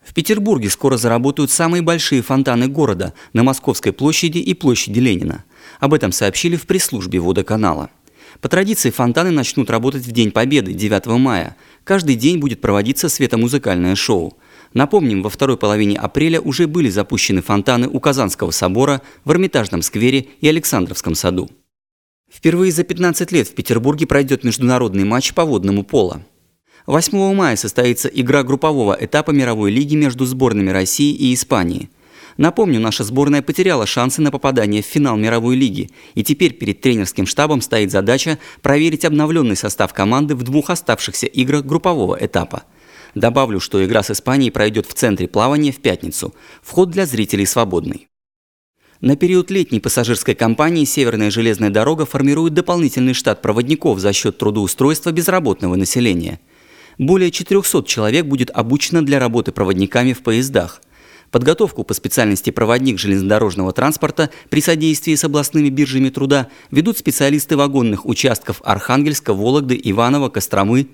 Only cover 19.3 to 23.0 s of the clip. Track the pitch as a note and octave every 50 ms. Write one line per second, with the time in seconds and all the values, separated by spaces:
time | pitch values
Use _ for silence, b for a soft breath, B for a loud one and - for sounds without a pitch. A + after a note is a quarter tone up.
19.3 | - E3+ F#3+ F#3 - C#3 A2 F#2+ - E2+ E2 - - G#2 A2+ B2 C3 C3+ C3 B
20.3 | B B - D3+ D#3 E3 D#3 - - A2 F2+ - F#2+ - - F2+ D#2+ - - F#2
21.3 | F#2 F2+ - - - _ _ _ _ _ _ _ _ _ _ _ _ _ _ _
22.3 | - - - D#3+ E3+ F3 F#3 F#3+ D#3+ D#3+ F3 - F3+ E3+